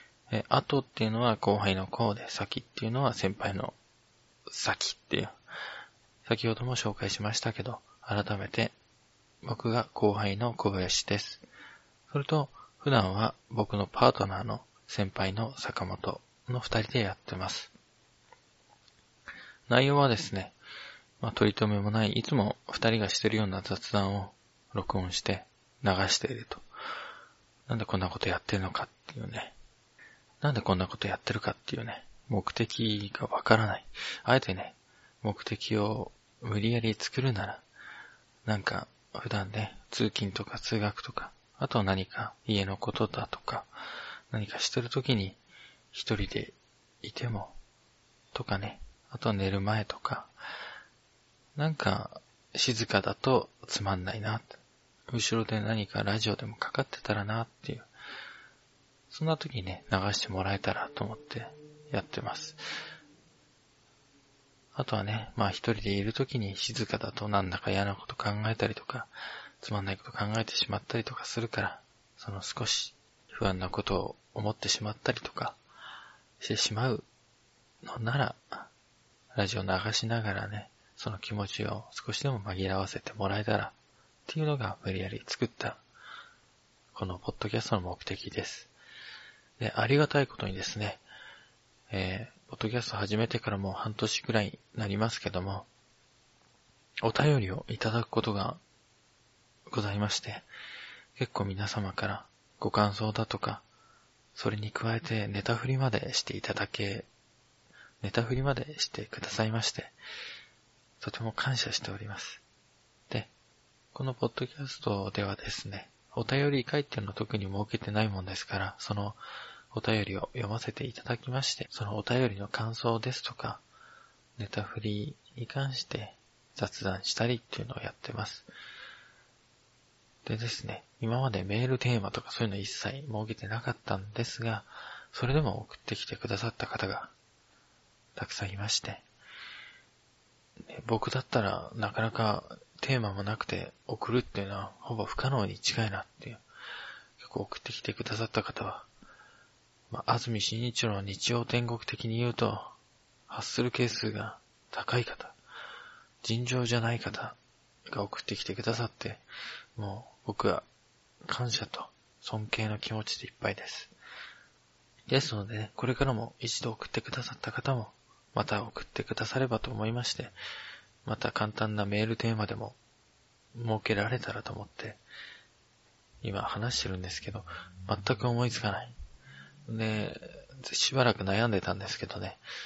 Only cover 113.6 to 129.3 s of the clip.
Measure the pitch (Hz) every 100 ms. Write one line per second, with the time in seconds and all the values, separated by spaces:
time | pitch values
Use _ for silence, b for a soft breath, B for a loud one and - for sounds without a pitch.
113.6 | _ _ _ - 135 127 117 - 127 -
114.6 | 135 - - 101 98 98 98 98 - -
115.6 | 104 98 - _ _ - 113 139 143 139
116.6 | 120 147 139 - 104 113 107 107 98 98
117.6 | 107 - - 104 110 98 92 95 - 101
118.6 | 98 - - 104 101 - B B B B
119.6 | B - - 110 101 98 - 123 104 104
120.6 | - - - - - 120 - 127 135 -
121.6 | - - 104 107 - 123 127 98 98 -
122.6 | 110 113 120 113 123 127 - - - -
123.6 | _ B B B B B _ - 101 -
124.6 | 101 - 107 104 107 - - 123 117 139
125.6 | 135 127 - - 104 - _ _ _ -
126.6 | 104 - 98 95 - - 117 123 - -
127.6 | 113 - - - - - 101 - - B
128.6 | B B B B B B B